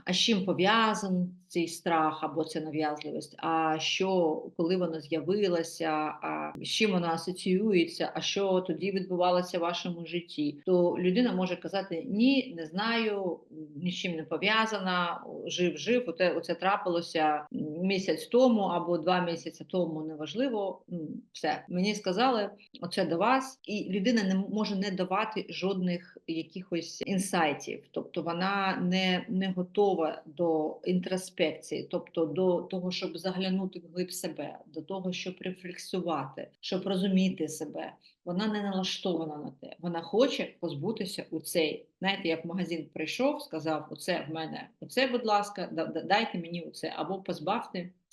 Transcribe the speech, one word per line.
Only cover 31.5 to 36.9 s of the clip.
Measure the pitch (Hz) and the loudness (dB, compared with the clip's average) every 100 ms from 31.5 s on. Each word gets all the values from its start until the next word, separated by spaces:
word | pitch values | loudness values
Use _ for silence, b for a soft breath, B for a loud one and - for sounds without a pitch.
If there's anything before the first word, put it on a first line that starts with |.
| 160 - 147 - | 0 -6 -8 -4
тобто | 175 - 170 156 | -6 -2 -2 0
до | 147 185 170 | 2 2 2
того, | - 185 180 | -2 -4 -4
щоб | 180 175 165 | -4 -6 -4
заглянути | 185 175 190 190 185 180 | -4 -2 0 0 -2 -6
вглиб | 165 180 180 | -10 -6 -6
себе, | - 175 151 143 - - | -6 -6 -6 -8 -10 -12
до | 160 | -12
того, | 151 196 185 | -8 -6 -4
щоб | 180 185 180 | -4 -8 -8
рефлексувати, | 185 185 180 - - 185 170 147 135 - - _ | -8 -8 -12 -12 -6 -4 -2 -2 -4 -10 -12 _
щоб | - 185 | -6 -4
розуміти | 190 | 0